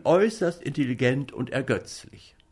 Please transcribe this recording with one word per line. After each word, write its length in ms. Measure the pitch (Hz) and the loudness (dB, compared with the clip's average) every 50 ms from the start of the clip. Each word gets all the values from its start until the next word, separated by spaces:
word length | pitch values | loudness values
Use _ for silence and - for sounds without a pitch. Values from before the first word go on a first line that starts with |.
| - | 2
äußerst 580 | - 165 185 208 226 220 - 180 175 170 - | 4 4 6 4 2 2 0 -2 -2 -2 -4
intelligent 720 | - 147 143 151 139 123 127 113 127 123 131 139 139 - | -8 -6 -2 -2 -2 -2 0 2 2 2 2 0 -4 -6
und 180 | - - 131 - | -8 -8 -8 -4
ergötzlich. 880 | - 135 127 - 113 92 - - - - - - - - - - _ _ _ _ | -4 -4 -2 -2 -2 -4 -4 -10 -16 -16 -18 -20 -20 -20 -20 -20 _ _ _ _